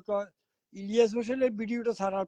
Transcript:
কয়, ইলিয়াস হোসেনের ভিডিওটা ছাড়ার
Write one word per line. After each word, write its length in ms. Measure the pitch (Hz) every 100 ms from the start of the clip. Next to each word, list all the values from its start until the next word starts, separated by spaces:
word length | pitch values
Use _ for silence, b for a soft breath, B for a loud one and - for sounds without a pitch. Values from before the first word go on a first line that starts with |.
| 185
কয়, 180 | 202 196 _ _ _ _
ইলিয়াস 440 | 196 196 226 226 233
হোসেনের 360 | 226 269 254
ভিডিওটা 420 | 208 220 240 233
ছাড়ার 320 | 220 196 190